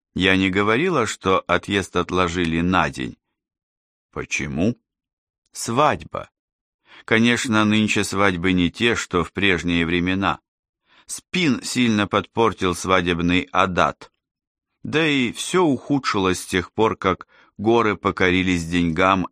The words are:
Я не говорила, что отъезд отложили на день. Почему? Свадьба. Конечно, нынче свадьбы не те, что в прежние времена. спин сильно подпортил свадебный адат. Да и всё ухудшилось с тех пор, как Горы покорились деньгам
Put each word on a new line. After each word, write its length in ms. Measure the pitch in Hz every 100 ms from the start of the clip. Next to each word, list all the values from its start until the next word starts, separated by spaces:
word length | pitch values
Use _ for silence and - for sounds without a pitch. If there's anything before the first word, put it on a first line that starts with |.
| _
Я 220 | - 92 95
не 120 | 95
говорила, 580 | 95 104 117 185 151 110
что 340 | - 95 92
отъезд 560 | - 87 - 101 90 90
отложили 640 | 82 90 90 90 82 82
на 280 | 87 92 76
день. 280 | 65 62 - _ _ _ _ _ _ _ _ _
Почему? 680 | 73 - - 71 69 104 127 _ _ _ _ _ _ _
Свадьба. 800 | - - 120 147 92 - - 50 _ _ _ _ _ _ -
Конечно, 600 | - 113 117 120 123 107
нынче 400 | 107 107 104 107
свадьбы 480 | 95 98 101 90 92
не 180 | 90 87
те, 240 | - 117
что 300 | 104 - 90
в 80 | 80
прежние 520 | - 98 85 87 85
времена. 540 | 82 87 87 95 92 - _ _ _ _ _ _ -
спин 560 | - _ 185 160 120
сильно 420 | - 131 120 107 98
подпортил 680 | 104 - 110 113 90 92 85
свадебный 720 | 92 92 87 85 87 90 -
адат. 600 | 92 95 87 76 - - _ _ _ _ _ _ _
Да 200 | - 143
и 280 | 160 139 120
всё 320 | - - 185
ухудшилось 760 | 165 123 - 143 - 104 92 90
с 60 | -
тех 260 | 92 82
пор, 240 | - 110 92
как 300 | 95 87 - _ _ -
Горы 380 | 104 117 107 98
покорились 680 | 101 - 92 92 92 87 82
деньгам 640 | 87 85 82 92 95 -